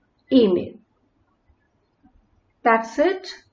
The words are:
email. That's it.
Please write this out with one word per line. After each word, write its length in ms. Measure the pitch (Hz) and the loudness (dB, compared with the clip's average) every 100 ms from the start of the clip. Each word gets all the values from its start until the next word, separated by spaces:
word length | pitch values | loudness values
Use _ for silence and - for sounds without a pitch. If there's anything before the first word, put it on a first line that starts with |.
| _ _ _ | _ _ _
email. 400 | 254 208 175 - - _ _ _ _ _ _ _ _ _ _ _ _ _ _ _ _ _ _ | 2 4 0 -4 -14 _ _ _ _ _ _ _ _ _ _ _ _ _ _ _ _ _ _
That's 360 | 247 226 226 - | 0 0 -2 -2
it. 300 | 339 381 - - _ | -2 -2 -10 -20 _